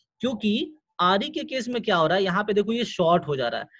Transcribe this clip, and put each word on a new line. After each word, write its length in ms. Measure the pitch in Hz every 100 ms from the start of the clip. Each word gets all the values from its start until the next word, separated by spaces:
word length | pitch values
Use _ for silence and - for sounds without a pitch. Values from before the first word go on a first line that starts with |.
| _ _
क्योंकि 580 | 247 226 214 226 320 - _ -
आरई 280 | 180 196 294
के 140 | 302 226
case 220 | 262 240
में 120 | 240
क्या 120 | 220 175
हो 120 | 156
रहा 100 | 190
है, 60 |
यहाँ 200 | 190 190
पे 100 | 208
देखो 200 | 202 208
ये 120 | 233 226
short 420 | - 165 175 147
हो 80 | 135
जा 120 | 117
रहा 120 | 117
है, 60 | -